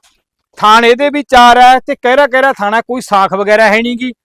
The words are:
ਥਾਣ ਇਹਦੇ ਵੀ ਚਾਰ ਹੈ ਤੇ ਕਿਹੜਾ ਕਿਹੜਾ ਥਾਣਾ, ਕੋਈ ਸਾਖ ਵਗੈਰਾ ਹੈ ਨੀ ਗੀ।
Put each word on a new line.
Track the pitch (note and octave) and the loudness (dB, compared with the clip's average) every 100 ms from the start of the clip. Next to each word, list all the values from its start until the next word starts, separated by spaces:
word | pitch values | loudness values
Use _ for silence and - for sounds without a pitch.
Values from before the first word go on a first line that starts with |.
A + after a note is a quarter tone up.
| _ _ _ _ _ - | _ _ _ _ _ -4
ਥਾਣ | G#3+ A3 | 0 2
ਇਹਦੇ | A#3 A#3+ C#4+ | 2 0 -2
ਵੀ | C#4+ | -4
ਚਾਰ | C#4 A#3+ A#3+ A#3+ | 0 2 4 4
ਹੈ | B3 B3+ | 4 2
ਤੇ | - | -2
ਕਿਹੜਾ | - A#3+ C4 C#4 | -6 -2 0 0
ਕਿਹੜਾ | C4 C4+ | 0 -2
ਥਾਣਾ, | B3 G3+ A3 | -4 -6 -6
ਕੋਈ | - B3 | -6 -10
ਸਾਖ | - G3+ F#3+ | -4 -2 -2
ਵਗੈਰਾ | F#3+ G3+ G#3+ A3 | -4 -2 0 0
ਹੈ | G#3+ | 0
ਨੀ | A#3+ | -4
ਗੀ। | A#3+ B3 - | -8 -10 -14